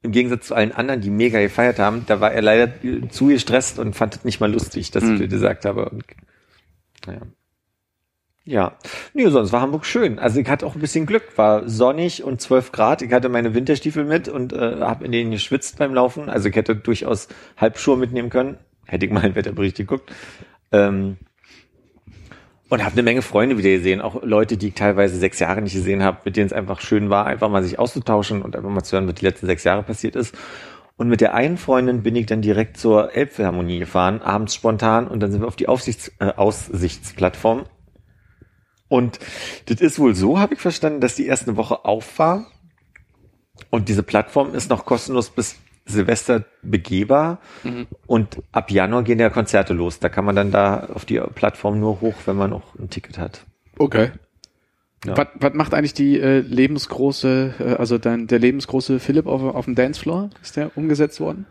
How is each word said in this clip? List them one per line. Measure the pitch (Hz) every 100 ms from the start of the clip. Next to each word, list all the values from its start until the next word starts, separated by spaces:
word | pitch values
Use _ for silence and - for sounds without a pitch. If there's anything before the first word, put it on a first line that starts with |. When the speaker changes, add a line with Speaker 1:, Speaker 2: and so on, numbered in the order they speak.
Speaker 1:
im | 120
Gegensatz | 110 123 120 -
zu | 113
allen | 107
anderen, | - 131 131
die | 101
mega | 101 120 110
gefeiert | 101 - 123 117
haben, | 101 113 117
da | 104
war | 107
er | -
leider, | 107 110 120 123
äh, | 127 120 120
zu | - 139
gestresst | 135 - 123 - -
und | 113 -
fand | 110 -
es | 123
nicht | -
mal | 107
lustig, | 110 - - 87
dass | -
Speaker 2:
Hm. | 113
Speaker 1:
ich | 107
das | 95
gesagt | 98 104 98 101
habe. | 104 107
Und, | 107 - - _ _ _ _ _ _ _ _ 92
naja. | 92 - _ _ _ _ _ _ _ _ _ _ _
Ja. | - 120 90 - - - -
Nee, | 294 226
sonst | 139 101
war | 120
Hamburg | 135 151 -
schön. | 233 202 107
Also | 120 120
ich | 120
hatte | 143 -
auch |
ein | 151
bisschen | 151 160 156
Glück. | 220 - -
War | 107 107 107
sonnig | 110 123 147 175 -
und | 123 127
zwölf | - 131 127
Grad. | - 110 147
Ich | 120
hatte | 123 127
meine | 120 117
Winterstiefel | 113 131 143 156 151 147
mit | 156 -
und, | 143 127
äh, | 127 117 -
hab | - 120
in | 127
denen | 117 117
geschwitzt | 107 - 135 - -
beim | 143
Laufen. | 131 127 151 147
Also | - 101
ich | 110
hätte | 107 107
durchaus | 113 110 - 107 - - - -
Halbschuhe | 110 - - 127
mitnehmen | 127 127 120
können. | 127 131 - _ _ -
Hätte | 87 98
ich |
mal | 104
einen | 101 92
Wetterbericht | 104 92 98 -
geguckt. | 101 135 - - - - - _ _
Ähm, | 104 101 98 98 95 - _ _ - _ _ _ _ - - - - _ _ _
und | 120 104
hab |
eine | 113
Menge | 117 123
Freunde | 120 104 123 120
wieder | 95
gesehen. | 95 90 95
Auch | - 120
Leute, | 120 107 110 104
die | 104
ich | -
teilweise | 104 98 98 90
sechs | 92 -
Jahre | 85 95
nicht | 104
gesehen | 95 92 98
hab, | 98 92 -
mit | 101
denen | 98
es |
einfach | - 98 95
schön | - 107 101
war, | 101 117
einfach | 123 107
mal | 98
sich | 92 -
auszutauschen | 123 - 123 107 101 107
und | 95 -
einfach | 98
mal | 98
zu | - 95
hören, | 92
was | 85
die | 92
letzten | - 92
sechs | 87 90
Jahre | 98
passiert | 104 113 110 -
ist. | 117 - - - - - _ _
Und | 120
mit | 113
der | 110
einen | 113 143 175
Freundin | - 131 127 123
bin | 104 120
ich | 110
dann | 110
direkt | 107 107 110 -
zur | 113 107 - -
Elbphilharmonie | 139 - 98 87 87 87
gefahren, | 85 92 90 110
abends | - 101 107 -
spontan, | 113 110 113 113 120
und | 113
dann | 104
sind | 101
wir | 113
auf | -
die | -
Aufsichts-, | 127 - 113 - _
äh, | 101 -
Aussichtsplattform. | 104 - - 80 90 - - - 90 - 113 120 - _ _ _ _ _ _ _ _ _ _ _ _
Und | 127 123 - - - - - -
das | 113
ist | 160 -
wohl | 139 92
so, | 98 175
hab | 202
ich | 294
verstanden, | 180 160 156 147
dass | 127 -
die | 131
erst | 131 123
eine | 107
Woche | 104 - -
auf | 110 107 -
war. | 160 190 226 _ _ _ _ _ _ _ _ _ _ _ -
Und | 117 98
diese | 104
Plattform | - 104 - 143 139
ist | 131 -
noch | 113 -
kostenlos | 120 - 127 113
bis | - - - _ _ -
Silvester | 104 95 117 - 117 104 _
begehbar. | 90 98 87 95 104 139 160 175 - -
Speaker 2:
Mhm. | 127 120 120 - -
Speaker 1:
Und | 117 107 - -
ab | - -
Januar | 95 95 120
gehen | 117 113
ja | 113
Konzerte | 123 107 98 92
los. | 87 87 -
Da | 90
kann | - 101
man | 98
dann | 101
da | 98 101 101 -
auf | - -
die | 58 -
Plattform | - 104 - 104 104
nur | 107 98
hoch, | 113 104 -
wenn | 98
man | 98
auch | 104 - -
ein | 92
Ticket | - - -
hat. | 85 - - _ _ -
Speaker 2:
Okay. | 143 110 123 - _ _ - _ _ _ _ _ -
Speaker 1:
Ja. | 180
Speaker 2:
Was, | 143 -
was | 139
macht | 147 156
eigentlich | 156 147 -
die, | 143 143
äh, | 139 135
lebensgroße, | 120 123 135 147 - - 139 135 131 131 131 123
äh, | - 123
also | 117 120
dein, | 117 117 113
der | 120
lebensgroße | 123 139 - 131 - 131
Philipp | - 147 156
auf, | 135
auf | 131 127 123
dem | 120
Dancefloor? | 131 151 - 175 202 -
Ist | - -
der | 151 -
umgesetzt | 156 143 151 -
worden? | 156 180 196